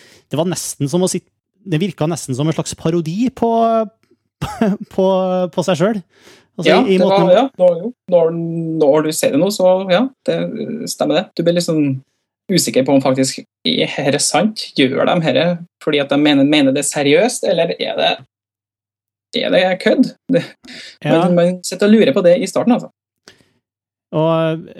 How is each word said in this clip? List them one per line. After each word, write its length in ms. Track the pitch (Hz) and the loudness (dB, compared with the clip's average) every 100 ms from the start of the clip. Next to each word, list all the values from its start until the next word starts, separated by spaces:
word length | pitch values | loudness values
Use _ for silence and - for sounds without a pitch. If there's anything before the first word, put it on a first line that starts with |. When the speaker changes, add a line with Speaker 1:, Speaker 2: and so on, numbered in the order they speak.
| - - _ | -20 -20 _
Speaker 1:
det 100 | 135 | -4
var 100 | 180 | -2
nesten 380 | 160 - - 143 | -4 -8 -6 -2
som 120 | 175 180 | 0 0
å 40 | |
sitte, 180 | 180 - _ _ _ - | -4 -10 _ _ _ -6
det 120 | 156 | -2
virket 300 | 196 - 151 | -2 -2 -4
nesten 240 | 165 - 123 | -4 -6 -2
som 120 | 156 | -2
en 60 | 160 | -2
slags 160 | - - | -6 -6
parodi 540 | 165 175 160 185 247 | -2 -2 -4 -2 -4
på, 220 | - 233 226 226 226 220 - _ _ _ _ | -2 -2 2 2 0 -2 -8 _ _ _ _
<laughs> 540 | - - 220 202 - - | -12 -2 -2 -2 -6 -2
på, 120 | 190 190 185 185 180 | 2 2 0 -2 -2
på 100 | - 175 | -2 -2
seg 100 | 156 | 0
selv. 240 | 190 214 - _ - - _ - | 0 -2 -8 _ -20 -20 _ -4
Altså, 100 | 160 | 2
Speaker 2:
Ja, 120 | - | 4
Speaker 1:
i, 120 | 254 185 | 4 2
i 20 | |
Speaker 2:
det 60 | 185 | 2
var, 140 | 196 | 2
Speaker 1:
måten 120 | 180 190 | 4 4
Speaker 2:
ja, 60 | 269 - | 2 2
når, 140 | 180 165 | 2 2
jo, 120 | 214 - - | -4 -12 0
når, 200 | 180 165 170 165 165 160 160 | 2 2 0 -4 -6 -4 0
når 240 | 151 156 156 | 2 2 0
du 40 | 156 | -2
ser 160 | 165 | 0
det 80 | 135 | 2
nå, 80 | 196 | 0
så 160 | 208 185 185 190 | 2 2 2 2
ja, 120 | 180 269 - - | 0 0 -4 -4
det 120 | 165 175 151 151 156 - | -4 -4 -8 -8 -8 -10
stemmer 280 | - 151 151 | -4 -2 -2
det. 20 | 151 - | -2 -2
Du 60 | 170 | 0
blir 100 | 175 | 0
liksom 300 | 170 156 143 131 - _ _ _ - | 0 0 0 -2 -10 _ _ _ -2
usikker 320 | 185 - 247 | -2 0 0
på 80 | 269 | 2
om 80 | 277 | 2
faktisk 400 | 269 262 269 - - _ | 2 0 -2 -4 -14 _
er 240 | 165 - 156 | -4 -2 -4
her 300 | - 143 143 | -4 -4 -2
sant. 460 | - 180 214 - - - | 0 0 0 -2 -8 -2
Gjør 300 | 131 135 - | 0 0 0
de 80 | 175 | 0
her 160 | 160 139 170 170 - _ | 0 0 0 -4 -8 _
fordi 220 | - 147 | -4 -2
at 80 | 135 | 0
de 60 | 143 | 0
mener, 240 | 147 139 | 2 4
mener 320 | 139 151 135 131 | 4 4 2 0
det 80 | |
seriøst, 640 | - 151 139 156 233 - 220 | -2 -2 2 4 2 -2 -2
eller 240 | 170 170 - | 0 -2 -4
er 160 | - - | -6 -2
det, 80 | 165 - 131 _ _ _ _ _ _ _ _ _ _ | -2 -2 -10 _ _ _ _ _ _ _ _ _ _
er 200 | - - 180 | -6 0 0
det 60 | 185 180 | 0 0
kødd? 300 | 220 - - - - | 0 2 0 -2 -4
Det, 100 | 165 - - - - - - | -2 -2 -12 -20 -20 -20 -8
Speaker 1:
Ja. 220 | 151 160 | 0 2
Speaker 2:
man, 160 | 180 175 | 2 2
man 160 | 175 180 | 2 -2
sitter 240 | - 180 208 | -8 -2 4
og 60 | 220 | 4
lurer 160 | 202 | 4
på 120 | 226 175 | 4 4
det 100 | 175 | 2
i 60 | 190 | 0
starten, 240 | - 170 247 | -2 0 0
altså. 160 | - _ _ _ _ _ _ _ _ _ _ _ _ | -2 _ _ _ _ _ _ _ _ _ _ _ _
Speaker 1:
Og, 540 | 160 160 165 160 165 165 - | -2 0 0 0 -4 -10 -6